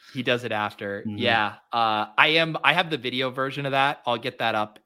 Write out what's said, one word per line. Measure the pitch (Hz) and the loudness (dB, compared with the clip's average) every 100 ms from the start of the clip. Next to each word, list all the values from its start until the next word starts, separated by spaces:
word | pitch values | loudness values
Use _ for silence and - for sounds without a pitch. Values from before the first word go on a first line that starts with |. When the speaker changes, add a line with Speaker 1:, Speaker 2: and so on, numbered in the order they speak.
| - | -14
Speaker 1:
He | 135 | -6
does | 127 120 | -2 0
it | 117 | 0
after. | 107 104 - 101 101 | -4 -4 -6 -8 -6
Speaker 2:
Mm-hmm. | 113 104 | -6 -4
Speaker 1:
Yeah. | 120 113 104 101 _ | 0 2 0 -4 _
Uh, | 120 113 107 107 - | 0 2 2 0 4
I | 156 | 4
am, | 160 165 156 | 4 2 0
I | 135 | 2
have | 160 175 | 2 2
the | 151 | -2
video | 123 123 131 | -4 -4 -4
version | 123 135 135 139 | -2 -4 -4 -2
of | |
that. | 135 139 151 - | 0 0 0 -2
I'll | 120 | -2
get | 123 - | -4 -4
that | 117 110 | -2 0
up | 107 - | -2 -6